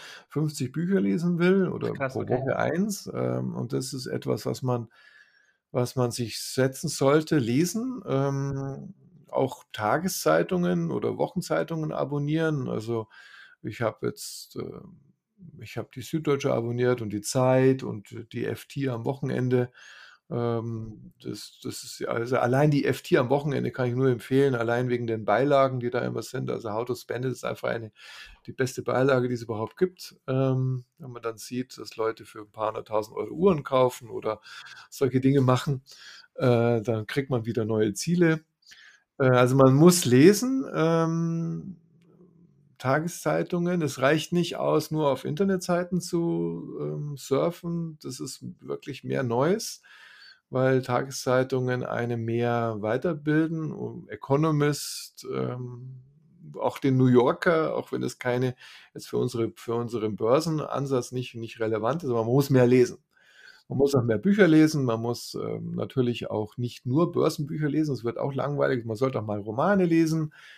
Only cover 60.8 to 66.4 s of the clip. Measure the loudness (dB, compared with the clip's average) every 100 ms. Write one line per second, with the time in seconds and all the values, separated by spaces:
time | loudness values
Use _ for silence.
60.8 | 0 -2 -2 -6 -8 -8 -12 -4 -2 0
61.8 | 0 -2 0 0 4 2 6 6 8 8
62.8 | 6 2 _ _ _ _ -20 -20 _ 0
63.8 | 2 4 2 2 2 6 8 8 6 4
64.8 | 0 0 -2 -4 -8 -8 -6 -6 -6 -6
65.8 | -4 0 0 0 -4 -4